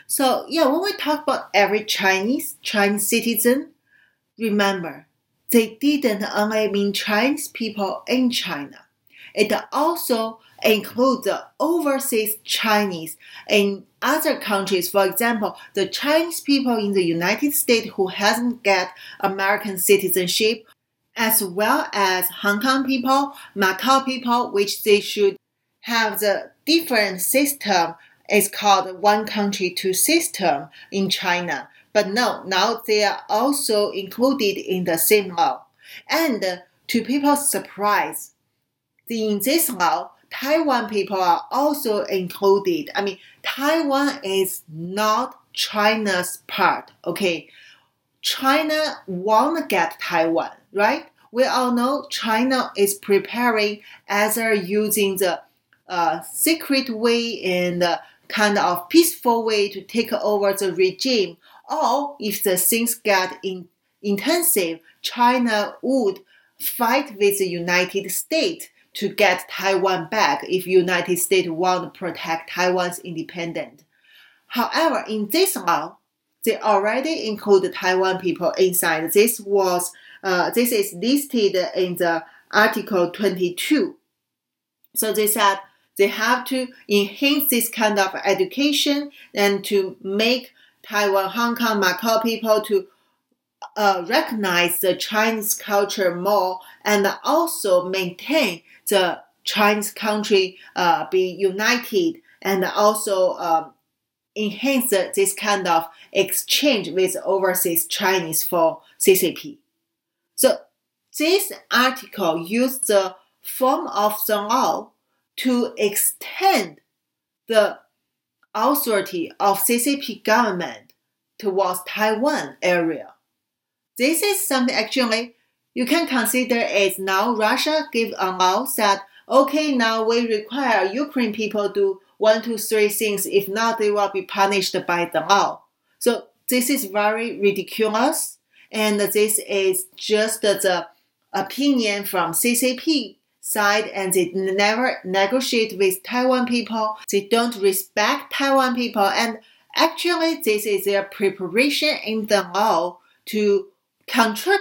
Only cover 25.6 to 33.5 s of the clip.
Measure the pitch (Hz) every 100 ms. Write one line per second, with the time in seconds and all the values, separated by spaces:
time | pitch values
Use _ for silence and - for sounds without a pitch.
25.6 | _ _ - 233 214 - 208 175 - _
26.6 | - 330 330 226 202 185 - 262 285 -
27.6 | 208 180 165 - _ _ - 208 202 -
28.6 | 202 190 185 185 208 214 214 214 202 196
29.6 | 185 180 190 185 - 330 330 - 175 143
30.6 | 156 - - 196 190 - 185 175 175 139
31.6 | - _ _ 208 190 214 226 151 180 185
32.6 | 214 220 - 214 202 - - 214 262